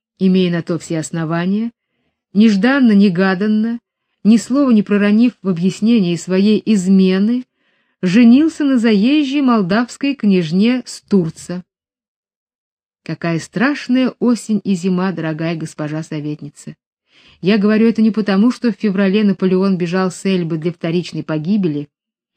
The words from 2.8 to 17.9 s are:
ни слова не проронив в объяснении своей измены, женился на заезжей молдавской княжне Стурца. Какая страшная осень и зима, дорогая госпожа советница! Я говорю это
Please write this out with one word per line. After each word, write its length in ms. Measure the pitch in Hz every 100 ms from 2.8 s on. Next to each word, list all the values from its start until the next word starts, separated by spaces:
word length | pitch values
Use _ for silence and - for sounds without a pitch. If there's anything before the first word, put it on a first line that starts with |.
| 240 202 202 175 190 180 214 214 226 233 _ _ _ _
ни 140 | 202 226
слова 320 | - 269 277
не 120 | 220
проронив 520 | 196 202 202 214 240 -
в 60 | 190
объяснении 680 | 165 185 - 214 233 175 165
своей 460 | 175 190 208 208
измены, 800 | - 208 180 190 190 185 214 247 - _ _ _ _ _
женился 640 | 185 202 233 254 320 -
на 140 | 285 262
заезжей 640 | 226 208 233 311 269 285
молдавской 720 | 262 226 180 208 247 - 277
княжне 680 | 277 208 185 160 180 226 254 -
Стурца. 760 | - - 196 165 - - 180 - _ _ _ _ _ _ _ _ _ _ _ _ _
Какая 340 | - 160 170 165
страшная 760 | - 185 254 285 - 247 254 -
осень 440 | 240 233 - 214
и 100 | -
зима, 380 | 185 185 180 190
дорогая 440 | 170 160 156 165 165
госпожа 460 | 156 - 151 156
советница! 720 | 160 156 151 151 143 - - - _ _ _ _ _ _
Я 160 | 175 214
говорю 320 | 202 214
это 140 | 226